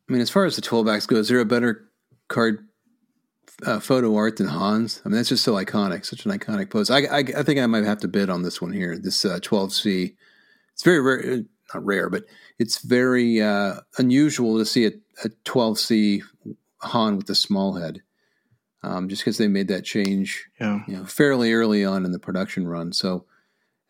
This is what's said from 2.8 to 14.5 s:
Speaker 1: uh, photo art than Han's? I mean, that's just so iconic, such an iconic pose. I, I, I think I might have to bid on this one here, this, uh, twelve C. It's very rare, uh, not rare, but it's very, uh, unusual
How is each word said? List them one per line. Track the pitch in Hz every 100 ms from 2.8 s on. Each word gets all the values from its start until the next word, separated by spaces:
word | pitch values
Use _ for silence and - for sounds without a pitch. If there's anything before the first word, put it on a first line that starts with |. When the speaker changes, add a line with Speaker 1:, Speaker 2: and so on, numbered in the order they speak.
| _ _ _ _ _ _ _ -
Speaker 1:
uh, | - 110
photo | - 131 117 107
art | 107 110
than | 95
Han's? | 82 98 107 113 -
I | -
mean, | 107
that's | 117
just | 123
so | -
iconic, | 104 95 107 101 87
such | - - -
an |
iconic | 101 - 107 98
pose. | 113 101
I, | 131
I, | 143 143
I | 131 -
think | 143 143
I | 123
might | 113
have | 104 104
to | 92
bid | 101 98
on | 87
this | 90 -
one | 87
here, | 98 87 -
this, | 95 -
uh, | 104 90
twelve | - 107 98
C. | - 107 95 90 - _ _ _ _ _
It's | -
very | 165 175
rare, | 131 127 123
uh, | 127 107 _ _
not | -
rare, | 101 98 87
but | 90 - - - _
it's | 117 -
very, | 120 123 127 123 120 113
uh, | 107 101 101 90 - -
unusual | 127 131 151 143 120